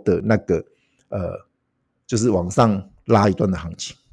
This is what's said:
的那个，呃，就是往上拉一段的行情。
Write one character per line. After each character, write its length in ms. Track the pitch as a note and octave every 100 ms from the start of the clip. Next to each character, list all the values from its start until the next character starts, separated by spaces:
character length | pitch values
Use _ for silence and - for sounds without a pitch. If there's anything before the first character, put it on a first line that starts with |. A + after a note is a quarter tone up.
的 180 | - F2
那 140 | G#2 G#2+
个， 260 | - E2+ - _ _ _ -
呃， 360 | G2+ E2+ - _ _ _ _ _ _ -
就 100 | A2
是 140 | A#2+
往 200 | F#2 F2
上 400 | G#2+ A#2 G2 - _ -
拉 220 | A2 G2+
一 60 |
段 180 | F#2+ G2
的 60 | F2
行 180 | E2 D#2+
情。 220 | - - _